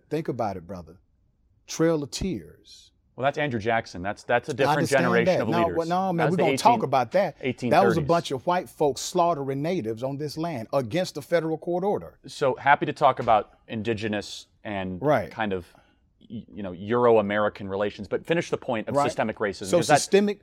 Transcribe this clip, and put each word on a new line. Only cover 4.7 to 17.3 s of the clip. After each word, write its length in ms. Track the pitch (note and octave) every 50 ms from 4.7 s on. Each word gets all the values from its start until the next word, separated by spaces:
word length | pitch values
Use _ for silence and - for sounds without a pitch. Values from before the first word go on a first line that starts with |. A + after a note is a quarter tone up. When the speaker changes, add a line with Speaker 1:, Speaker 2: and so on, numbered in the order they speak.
| D3+ D3
Speaker 1:
understand 240 | C3 A#2+ C#3 C3+ B2+
Speaker 2:
generation 220 | B2 A#2 A#2 A#2 F3+ F3+
Speaker 1:
that. 60 | - -
Speaker 2:
of 60 | G#2+
Speaker 1:
No, 100 | - -
Speaker 2:
leaders. 180 | - E3+ F3
Speaker 1:
well, 100 | E3 E3
no, 260 | E3 F3 F#3 F#3+ F#3+ F3+
man, 40 |
Speaker 2:
That's 140 | E3 E3 D3 F3+
Speaker 1:
we're 40 | F3
Speaker 2:
the 40 | -
Speaker 1:
gonna 120 | D3+ C3+ C3
talk 140 | - A3+ A#3+ A3
Speaker 2:
eighteen, 60 | F#3+
Speaker 1:
about 280 | C#3+ C3+ C3+ B2 A2+ -
that. 240 | F3+ G3+ E3+ -
That 20 | -
was 60 | -
a 40 | C3
Speaker 2:
eighteen 220 | A#2 - - A#2+
thirties. 280 | C#3+ E3 G3+ - F3 E3 D3+ C3
Speaker 1:
bunch 220 | E3 E3+ D#3+ -
of 160 | C#3+ B2+ -
white 220 | F3 F3 F#3 F3 -
folks 320 | - - D#3+ C#3+ C3 - -
slaughtering 580 | - - F3+ E3+ E3+ E3+ C#3+ C#3 C3+ C3+ C#3 C#3+
natives 400 | E3 F#3+ F3 B2+ G#2+ A2+ A2 B2+
on 140 | C3+ C#3
this 200 | C3+ D3+ D3 - D#3
land 300 | D#3+ E3+ D#3+ A#2 A2 - -
against 420 | C#3 C3+ A2 A2 F3 F#3 - -
the 60 | D#3 C3+
federal 360 | - E3+ E3+ D#3+ D#3+ D#3+ D3+
court 260 | - F3+ E3+ F3+ F3+
order. 340 | G#3 G3 - - - - _ -
Speaker 2:
So 280 | C3+ - - D3 C3+ B2+
happy 300 | - - C#3 C#3+ - E3+
to 60 | D3+ C#3+
talk 240 | - D3+ C3 B2+ -
about 320 | B2 A#2 A2+ G#2 - - _ _ _ -
indigenous 800 | - A2+ G2+ A#2 A2+ G2+ G#2+ A2 G#2+ G#2 G2 - - - - _ _ _ -
and 380 | A2 G#2 G2 F#2+ F#2 F#2 F2 F#2
Speaker 1:
Right. 280 | D3 D3 A#2 F#2+ -
Speaker 2:
kind 220 | - A2+ A2 G#2 F#2+
of, 140 | F#2 F2 - _ _ _ _ _ _ _ _ _ _ - -
y-, 140 | - A2+ - -
you 120 | - F#2+ G#2
know, 100 | F#2 F2+
Euro-American 960 | E2 G2+ G2+ A#2 A#2+ B2 A#2+ A#2 A2 G2+ G2